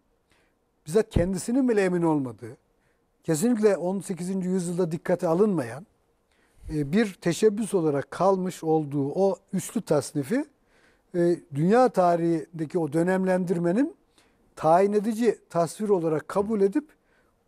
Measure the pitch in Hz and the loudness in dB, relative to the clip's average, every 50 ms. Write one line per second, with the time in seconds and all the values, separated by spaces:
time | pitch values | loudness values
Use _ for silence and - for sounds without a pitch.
0 | _ _ _ _ _ _ _ _ _ _ _ _ _ _ _ _ _ - 156 220 | _ _ _ _ _ _ _ _ _ _ _ _ _ _ _ _ _ -2 0 0
1 | 214 - - - 170 185 196 185 - - 233 277 269 247 226 202 190 185 180 175 | 0 2 0 0 0 0 -2 -4 -4 -2 0 0 2 2 2 2 2 2 2 2
2 | 170 165 156 147 135 123 113 - 120 110 - - _ _ _ _ _ _ _ _ | 2 2 2 0 -2 -4 -8 -12 -16 -16 -16 -18 _ _ _ _ _ _ _ _
3 | _ _ _ _ _ - 160 147 180 240 247 214 214 214 196 151 170 180 190 202 | _ _ _ _ _ -4 -2 0 0 0 2 2 2 2 2 2 0 -4 -4 -4
4 | - - 196 156 175 180 190 190 175 185 185 190 170 175 175 170 185 160 165 170 | -6 -8 -8 -8 -6 -6 -4 -4 -2 -2 -2 -2 -2 -2 -2 -2 -2 -2 -4 -4
5 | - - 180 170 - 170 160 175 208 214 190 160 127 113 117 135 190 - _ _ | -4 -2 -2 -2 0 0 2 2 2 2 0 -2 -4 -6 -10 -14 -16 -20 _ _
6 | _ _ _ _ _ _ _ _ _ _ _ _ - - 156 151 147 139 156 214 | _ _ _ _ _ _ _ _ _ _ _ _ -12 -8 -6 -4 -4 0 0 0
7 | 233 202 180 - - 180 165 - 214 220 202 214 233 175 - 190 160 156 143 143 | 0 0 -2 -4 -2 -2 0 2 2 2 2 0 -2 -2 -2 0 0 0 0 -2
8 | 131 - - - 180 196 196 185 180 185 - - - 160 156 160 156 143 139 147 | -4 -6 -4 0 2 2 2 2 0 -4 -8 -6 -2 0 0 0 0 -2 -2 -4
9 | 135 143 143 180 190 196 180 - _ _ - 185 - - - 240 - - 160 147 | -4 -2 0 0 0 0 0 -2 _ _ -6 -6 -6 -6 -6 -6 -2 0 0 0
10 | - - - 151 135 131 208 269 311 - _ _ _ _ _ _ _ _ _ _ | 0 -2 -4 -6 -4 -2 -2 -2 -2 -6 _ _ _ _ _ _ _ _ _ _
11 | _ _ - 175 170 175 175 170 - _ 143 139 156 180 214 247 254 247 - 196 | _ _ -2 0 2 2 0 0 -4 _ -4 0 2 4 4 4 4 4 4 2
12 | 180 175 175 170 165 170 165 160 - - - 160 160 143 - 180 160 147 135 165 | 2 4 2 2 2 0 0 -2 -4 -8 -10 -10 -8 -4 -2 -2 -2 0 0 0
13 | 170 180 190 190 190 185 185 185 185 170 185 170 175 170 180 220 285 330 403 - | 0 2 0 0 0 0 0 0 0 -2 -2 0 0 0 2 0 0 -2 -4 -10
14 | _ _ _ _ _ _ _ _ _ _ _ - - 160 160 180 196 202 208 214 | _ _ _ _ _ _ _ _ _ _ _ -2 2 4 4 6 4 4 2 0
15 | 196 226 220 214 240 220 - - _ _ - 170 170 151 - - 214 202 208 180 | -2 -2 -2 0 0 0 0 0 _ _ -2 -2 -2 -2 -4 -4 -2 0 0 2
16 | 165 165 156 147 - - - 190 202 208 226 208 196 196 196 302 294 - _ _ | 2 0 -2 -2 -4 -4 -4 -4 -2 -2 0 0 2 2 0 -2 -4 -6 _ _
17 | _ _ _ _ _ _ _ _ _ | _ _ _ _ _ _ _ _ _